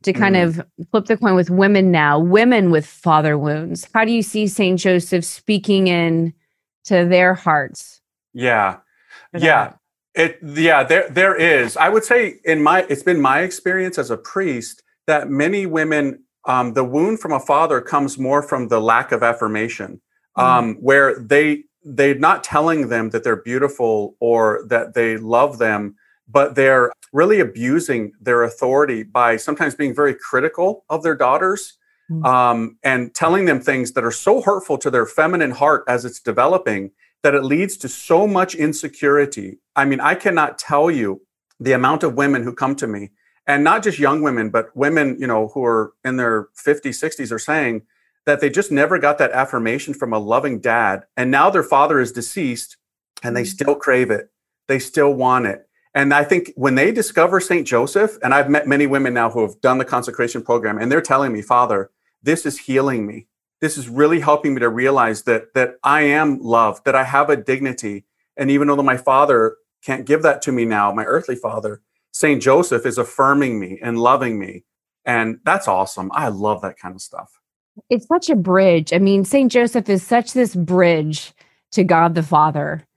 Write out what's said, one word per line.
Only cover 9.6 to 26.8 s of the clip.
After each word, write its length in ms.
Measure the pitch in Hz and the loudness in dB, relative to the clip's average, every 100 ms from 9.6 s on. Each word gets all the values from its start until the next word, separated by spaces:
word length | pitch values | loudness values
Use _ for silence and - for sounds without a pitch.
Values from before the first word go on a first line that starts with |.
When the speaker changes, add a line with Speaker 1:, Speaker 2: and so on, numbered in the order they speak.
Speaker 1:
that? 140 | 104 - _ _ _ | 2 -8 _ _ _
Speaker 2:
It, 240 | - 165 - | -2 -2 -2
yeah, 420 | 151 147 165 147 | -10 0 4 4
there, 240 | 127 175 - | 4 2 2
there 260 | 160 190 | 2 2
is. 420 | 175 165 143 117 - | 2 2 2 2 2
I 120 | 165 | 2
would 160 | 220 | 2
say 340 | 220 247 208 - | 2 2 2 -4
in 180 | 165 160 | -2 2
my, 240 | 151 185 180 | 4 2 0
it's 140 | 143 | -2
been 180 | 185 170 | 0 2
my 200 | 139 143 | 2 2
experience 580 | 185 - 185 185 185 180 | -2 -4 -4 -2 -4 -4
as 120 | 120 | -6
a 60 | 110 | -6
priest 640 | - 196 185 123 110 - _ _ - | -8 -6 -4 -6 -10 -18 _ _ -2
that 220 | 147 143 | -2 -2
many 380 | 139 160 202 185 | -2 0 0 -2
women, 560 | 160 156 151 139 127 _ _ | -2 0 0 -2 -6 _ _
um, 300 | - 127 120 | -2 -2 0
the 100 | 123 | -2
wound 360 | 127 143 190 220 | -2 0 0 -2
from 120 | 160 | -4
a 80 | 139 | -4
father 400 | - 147 160 131 | 0 0 2 -2
comes 380 | - 147 139 131 | -2 -2 -2 -4
more 240 | 131 143 | -2 -2
from 260 | 143 131 117 | -2 -6 -2
the 120 | 113 | 0
lack 300 | 110 117 131 | 2 0 0
of 100 | 117 | 0
affirmation, 800 | 117 117 110 107 113 - 101 - _ _ _ - | 0 -2 -4 -4 -6 -8 -14 -16 _ _ _ -2
Speaker 1:
Mm. 40 | |
Speaker 2:
um, 320 | 127 123 117 107 | 2 2 0 -2
where 380 | 127 139 135 117 | 2 4 4 0
they, 460 | 113 147 151 147 - _ | 2 2 2 -2 -8 _
they're 320 | 147 127 139 | -12 0 0
not 300 | 139 156 185 | 2 2 0
telling 440 | - 151 160 156 120 | 0 0 0 0 -2
them 220 | 117 110 | -2 -2
that 140 | 113 | -4
they're 120 | 123 107 | -2 -4
beautiful 800 | 117 127 139 143 117 107 101 - | -4 -2 -2 -2 -2 -2 -4 -4
or 440 | 117 117 110 - - | 0 2 2 0 -2
that 260 | 117 - | -2 -2
they 220 | 123 117 110 | -2 -2 -2
love 420 | 110 117 143 117 | 0 2 2 0
them, 380 | 113 104 101 104 _ _ _ | -2 -2 -6 -14 _ _ _
but 280 | 135 143 | 0 2
they're 360 | 135 135 131 | 2 4 4